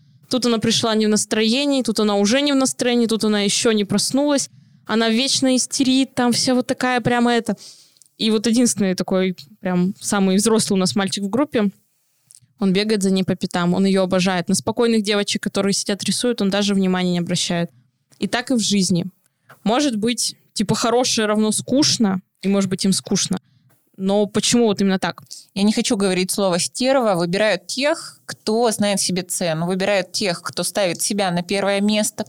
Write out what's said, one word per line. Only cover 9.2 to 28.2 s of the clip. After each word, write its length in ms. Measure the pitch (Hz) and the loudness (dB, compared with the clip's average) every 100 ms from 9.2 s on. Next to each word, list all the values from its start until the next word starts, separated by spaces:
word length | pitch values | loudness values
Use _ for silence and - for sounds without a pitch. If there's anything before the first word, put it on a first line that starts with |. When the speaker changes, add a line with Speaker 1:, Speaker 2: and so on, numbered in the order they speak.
| 185 180 - - | 0 -4 -14 -8
Speaker 1:
прям 340 | 185 180 180 - | -2 0 0 -2
самый 380 | - 202 190 190 | -2 0 2 2
взрослый 400 | 220 220 - 196 | 4 2 2 0
у 20 | |
нас 160 | 185 202 | 0 0
мальчик 280 | 190 - 196 | -2 -4 -4
в 40 | |
группе, 420 | 233 294 240 202 - _ _ _ _ _ - _ _ | -2 0 0 0 -4 _ _ _ _ _ -20 _ _
он 120 | 196 | 0
бегает 300 | 185 214 214 | 0 0 0
за 60 | 190 | 2
ней 120 | 190 | 0
по 120 | 185 185 | 0 -2
пятам, 380 | 180 180 175 | -4 -2 0
он 120 | 180 196 | 2 2
её 180 | 190 | 2
обожает. 460 | 185 185 185 180 170 | 2 2 2 0 0
На 60 | 190 | -2
спокойных 460 | - 214 233 226 | -2 0 2 2
девочек, 380 | 208 208 208 - | 0 -2 -2 -4
которые 300 | 196 202 196 | -4 -2 0
сидят, 300 | 190 - 196 | -2 -4 -4
рисуют, 380 | - - 247 240 | -2 -2 -2 0
он 80 | 196 | 0
даже 240 | 196 202 196 | 0 0 0
внимания 380 | 190 185 180 | 2 0 0
не 60 | 175 | -2
обращает. 500 | 175 180 - 175 170 _ _ _ _ _ | -2 -4 -2 -4 -4 _ _ _ _ _
И 80 | 196 | -4
так 240 | 233 247 | -4 -2
и 40 | 247 | -2
в 40 | |
жизни. 460 | 202 202 180 170 180 - _ _ _ - | 0 0 0 0 -4 -12 _ _ _ -8
Может 320 | 202 247 294 214 | -2 0 0 -2
быть, 400 | 226 233 - - _ | -4 -2 -6 -8 _
типа, 220 | - 202 226 | -6 -2 0
хорошее 520 | 233 240 254 233 214 | 0 2 0 0 0
равно 240 | 214 214 | 2 0
скучно, 680 | 208 - 262 302 - 208 190 - _ | -2 -2 0 2 2 0 0 -6 _
и, 60 | 190 | -2
может 200 | 202 190 | 0 0
быть, 140 | 190 196 | -2 0
им 80 | |
скучно. 440 | 185 - 196 - - - _ _ _ _ - | -2 0 -2 0 -4 -8 _ _ _ _ -6
Но 260 | 190 202 202 | 0 0 0
почему 380 | 214 - 240 233 | -2 0 2 2
вот 120 | 196 | 2
именно 160 | 196 190 | 0 0
так? 260 | 175 - - - - 190 | -2 -6 -18 -20 -12 0
Speaker 2:
Я 80 | |
не 100 | 208 | 2
хочу 240 | 226 226 226 | 2 0 0
говорить 340 | 196 180 185 | 0 0 -2
слово 260 | - 196 175 | 0 0 0
"стерва". 560 | - - 254 269 220 175 | -2 -2 0 2 2 2
Выбирают 520 | 175 196 214 185 - | 0 0 0 0 -4
тех, 540 | - 294 320 - - | -4 -2 -2 -8 -18